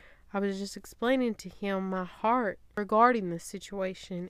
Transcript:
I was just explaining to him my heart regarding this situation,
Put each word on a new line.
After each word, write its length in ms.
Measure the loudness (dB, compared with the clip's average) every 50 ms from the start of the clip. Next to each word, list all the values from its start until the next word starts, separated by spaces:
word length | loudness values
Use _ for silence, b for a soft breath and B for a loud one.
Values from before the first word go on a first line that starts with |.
| b b b b b b -4
I 40 | -2
was 200 | 0 0 -2 -2
just 180 | -6 -8 -8
explaining 600 | -12 -14 -16 -10 -4 0 2 2 2 2 0 -2
to 120 | -4 -8 -14
him 400 | -12 -6 -4 -2 -2 -2 -2 -2
my 160 | -2 -4 -4
heart 540 | -6 -6 -2 0 2 2 2 2 0 -4 -6 -10 -8 -6
regarding 540 | -6 -2 2 6 8 8 8 6 4 0 -2
this 140 | -4 -6 -6
situation, 840 | -10 -12 -12 -12 -10 -6 -6 -4 -6 -6 -8 -10 -8 -8 -8 -8 -8